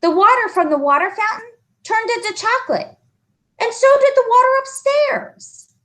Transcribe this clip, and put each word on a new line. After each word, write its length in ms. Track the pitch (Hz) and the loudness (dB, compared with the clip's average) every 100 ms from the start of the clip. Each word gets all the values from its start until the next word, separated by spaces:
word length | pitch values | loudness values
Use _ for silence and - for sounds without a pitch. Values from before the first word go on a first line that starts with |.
The 100 | 339 | 0
water 380 | 330 403 508 440 | 2 4 2 0
from 220 | - 320 | -2 -2
the 80 | 302 | 0
water 320 | 277 277 370 | 0 0 0
fountain 400 | 381 427 - 466 _ _ _ | -4 -6 -6 -12 _ _ _
turned 280 | - 453 453 | -6 -4 -2
into 240 | 480 427 | -4 -6
chocolate, 600 | 381 415 508 508 170 - - _ _ _ _ _ _ | -6 -2 -4 -2 -6 -6 -18 _ _ _ _ _ _
and 140 | 466 | -6
so 140 | - 539 554 | 0 4 4
did 120 | 554 | 4
the 120 | 539 480 | 2 2
water 200 | 480 508 539 | 4 4 2
upstairs. 1120 | 523 - - 571 587 - 208 _ - - - _ | -4 -6 -2 0 0 -2 -8 _ -20 -20 -20 _